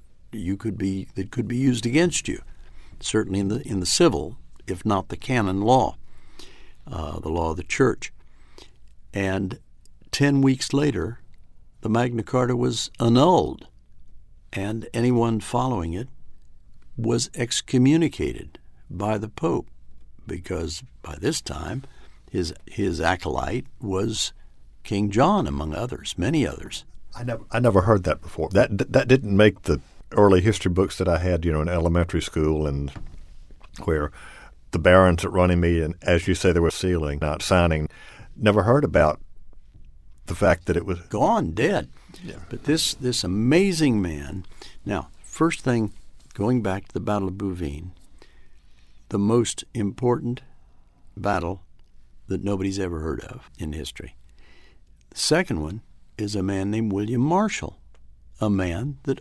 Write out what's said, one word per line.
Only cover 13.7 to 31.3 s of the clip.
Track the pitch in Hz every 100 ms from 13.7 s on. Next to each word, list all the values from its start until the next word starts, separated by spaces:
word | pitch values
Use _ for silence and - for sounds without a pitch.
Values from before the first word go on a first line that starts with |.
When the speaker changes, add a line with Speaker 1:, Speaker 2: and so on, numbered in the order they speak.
| - - - - - - - -
Speaker 1:
and | - 98 113 110
anyone | 117 123 123 117 110
following | - 120 127 110 82
it | 87 127 - - - - - - - - -
was | 113 117 - -
excommunicated | 120 - - 131 127 160 160 - 73 57 - - - - -
by | 90 104 107
the | 107
Pope, | - 165 - - - - - - - -
because | 85 - 85 80 80 123 -
by | - 73
this | 107 160
time | - 71 80 123 - - - - -
his, | - 82 - -
his | - 98 80
acolyte | 82 92 85 65 65 120 117 -
was | 107 95 113 110 - - - - - -
King | - 101 101
John, | 98 151 208 101
among | 69 78
others, | 78 123 73 - -
many | 90 160 98
others. | - - - - - - -
Speaker 2:
I |
never, | 120 110 -
I | 113
never | 123 95
heard | 95 107
that | 82 -
before. | - - 78
That, | 95 - 98 -
that | - -
didn't | 127 107 98
make | 107 -
the | - 71 - - -
early | - 101 95
history | 101 104 95
books | 87 95 -
that | 90
I | 82
had, | 92